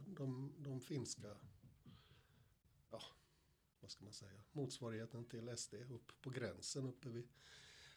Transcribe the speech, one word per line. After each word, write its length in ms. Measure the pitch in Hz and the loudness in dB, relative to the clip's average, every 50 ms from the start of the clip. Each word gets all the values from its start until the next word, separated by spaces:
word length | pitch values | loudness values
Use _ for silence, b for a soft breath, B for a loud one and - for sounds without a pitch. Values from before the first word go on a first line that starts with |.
| 143 | -2
de, 460 | 196 185 147 139 135 127 127 135 143 - | -4 -2 0 2 2 2 2 0 -2 -2
de 240 | 151 143 139 131 127 | -4 -2 0 0 0
finska, 560 | - - 160 131 113 - - - - 104 104 - - - - - - - - - B B B B B B B B B B B B B B B - - - - - - - | 0 2 2 2 2 2 0 -2 -4 -6 -6 -8 -10 -12 -14 -16 -18 -18 -18 -18 B B B B B B B B B B B B B B B -20 -20 -20 -20 -20 -10 -6
ja, 120 | 113 113 B B B B B B B B B B B B _ _ _ _ | -6 -6 B B B B B B B B B B B B _ _ _ _
vad 120 | - 101 | -10 -10
ska 120 | - - 95 | -8 -8 -8
man 100 | 104 104 | -8 -8
säga, 300 | - 107 95 95 101 104 - | -8 -8 -8 -10 -12 -10 0
motsvarigheten 720 | - 147 135 120 - - 120 117 113 110 113 113 - 117 117 | 4 4 6 6 4 4 2 4 4 4 2 2 0 -2 -2
till 220 | - - 117 113 120 | 0 0 0 0 2
S 180 | 120 113 - | 2 2 2
D 160 | - - 104 123 | 2 0 -2 -2
upp 380 | 131 123 113 - - - - | -2 -2 -4 -4 -8 -10 -4
på 80 | - 135 | 0 2
gränsen 560 | 117 123 120 98 87 90 - - - 143 131 | 4 6 6 4 4 2 0 2 4 4 4
uppe 220 | 131 - - - 127 | 4 2 0 -2 -2
vid 180 | 113 120 120 B B B B B B B B B B B B B B | 0 0 -2 B B B B B B B B B B B B B B